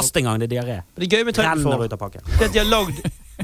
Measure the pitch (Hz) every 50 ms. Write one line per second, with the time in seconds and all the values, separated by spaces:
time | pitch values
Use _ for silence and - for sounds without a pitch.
0 | - - - 170 131 117 110 110 117 113 123 123 120 123 117 92 87 _ - -
1 | 175 185 202 214 233 240 226 226 220 160 160 156 147 135 135 123 117 110 110 98
2 | 104 98 - - - - - - 226 214 190 214 214 208 226 220 202 180 143 -
3 | - 175 - - - - - -